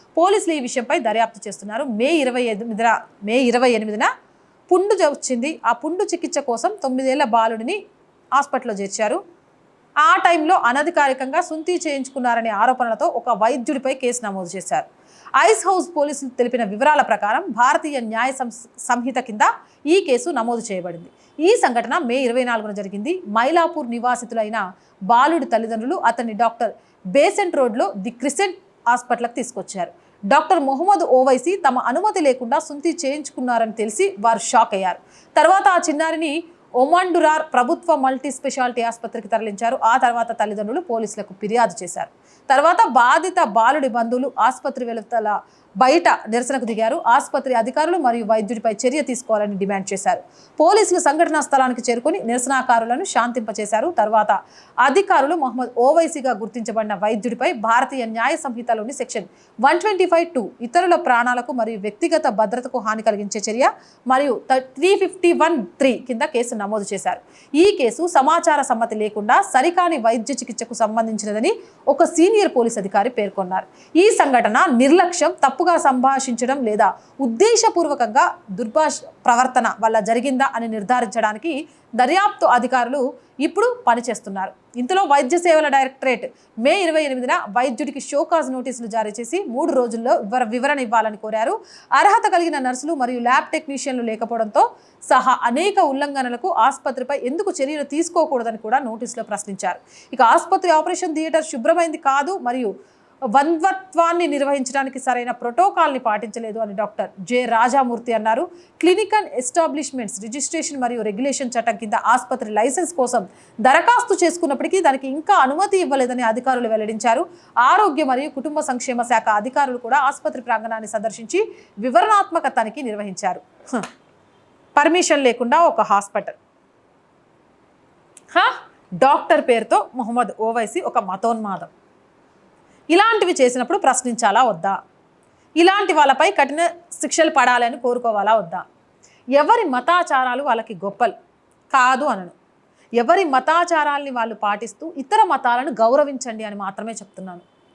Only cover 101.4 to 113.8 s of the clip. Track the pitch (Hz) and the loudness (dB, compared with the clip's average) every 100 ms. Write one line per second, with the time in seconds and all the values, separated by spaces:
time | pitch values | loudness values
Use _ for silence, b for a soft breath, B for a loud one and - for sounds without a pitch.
101.4 | - 277 285 339 339 320 269 277 285 381 | -2 -2 0 2 0 -2 0 0 0 -4
102.4 | 247 254 220 190 b b b b 254 262 | -4 -4 -4 -8 b b b b 0 2
103.4 | 294 330 381 381 - 311 330 339 330 285 | 2 2 0 -2 -4 0 0 2 -2 -2
104.4 | 277 285 254 277 269 269 262 247 240 247 | -2 -2 -2 -4 -4 -4 -4 -2 -4 -6
105.4 | 240 240 392 392 311 262 226 214 220 233 | -4 2 2 2 0 0 -2 -2 -4 -10
106.4 | 220 214 214 196 202 - 214 - 175 247 | -10 -6 -6 -4 -6 -6 -8 -10 -4 -2
107.4 | 247 226 240 277 247 233 233 220 214 226 | 0 2 2 2 0 -2 -4 -2 0 -2
108.4 | 349 B B B 330 370 427 427 330 240 | -2 B B B 2 2 2 0 -2 -4
109.4 | 254 339 320 285 269 262 214 - 220 277 | -2 0 0 -2 -8 -8 -8 -10 -10 -8
110.4 | - 320 262 277 240 240 214 202 277 262 | -6 -6 -6 -4 -4 -4 -4 -4 -4 -4
111.4 | 254 240 233 208 220 220 214 247 262 247 | -4 -4 -4 -4 -4 -2 2 0 0 -8
112.4 | 214 214 262 269 339 - 247 240 185 b | -4 0 0 0 -2 -2 -2 -2 -4 b
113.4 | b b 254 302 | b b 4 4